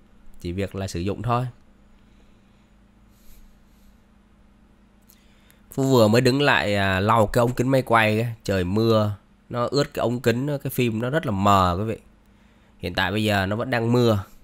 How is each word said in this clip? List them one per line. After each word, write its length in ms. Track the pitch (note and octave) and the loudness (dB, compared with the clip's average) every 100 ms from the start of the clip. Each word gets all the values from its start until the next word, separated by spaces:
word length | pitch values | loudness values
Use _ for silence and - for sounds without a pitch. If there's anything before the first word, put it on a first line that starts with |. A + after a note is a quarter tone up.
| _ _ - - | _ _ -20 -12
Chỉ 120 | F2 | -8
việc 220 | F2+ F#2+ | -6 -6
là 120 | F#2+ F#2+ | -8 -8
sử 140 | F2 | -6
dụng 220 | F#2 - | -6 -6
thôi. 240 | A2 A#2+ B2+ - _ _ _ - _ - - _ _ _ _ _ _ _ _ _ - - - - _ _ - _ _ _ _ _ _ _ _ _ _ _ _ _ _ _ _ _ _ | -2 -2 -4 -12 _ _ _ -20 _ -20 -20 _ _ _ _ _ _ _ _ _ -20 -20 -20 -20 _ _ -20 _ _ _ _ _ _ _ _ _ _ _ _ _ _ _ _ _ _
Phú 100 | - | -4
vừa 260 | C3+ B2+ G#2+ | 2 4 6
mới 120 | A#2 | 4
đứng 220 | B2+ C#3 | 2 2
lại, 320 | C#3+ G#2+ F2+ | 2 0 0
à, 260 | G2+ G2 F#2+ | 0 0 0
lau 260 | G#2 A2+ G#2 | 2 2 2
cái 140 | B2 | 2
ống 140 | A#2+ | 0
kính 140 | B2 B2 | 0 0
máy 140 | C3+ | 0
quay 380 | B2 A2+ A2 G#2+ | 2 2 2 0
ấy. 120 | A#2+ A2+ | -4 -8
Trời 200 | - G2 | -4 -2
mưa, 480 | F2+ G#2 A2+ A2 G#2 G2+ _ _ _ | 0 0 2 2 0 -4 _ _ _
nó 180 | A#2+ A#2+ | -6 -2
ướt 280 | C#3 C#3+ | -2 -4
cái 60 | - | -2
ống 200 | A#2 A#2+ | -4 0
kính, 260 | B2 A#2 C#3+ | 0 0 -4
cái 240 | C#3 C3+ | -6 -6
phim 300 | - A#2+ A2 | -2 -2 -2
nó 100 | A#2+ | -4
rất 160 | D#3 D3 | -4 -4
là 60 | |
mờ 440 | F#2+ G2+ G2 F#2 F2 | 0 4 4 4 0
quý 60 | |
vị. 140 | A2 G2+ - _ _ _ _ _ _ _ | -4 -8 -14 _ _ _ _ _ _ _
Hiện 160 | F2+ | -8
tại 160 | F2+ F#2 | -2 -2
bây 140 | G#2 | 0
giờ 220 | G#2+ G2+ F#2+ | 0 0 0
nó 100 | G#2 | -4
vẫn 140 | A#2+ | -2
đang 220 | A#2+ A#2 | -2 2
mưa. 320 | B2 A#2 G#2 - - | 4 4 2 -2 -18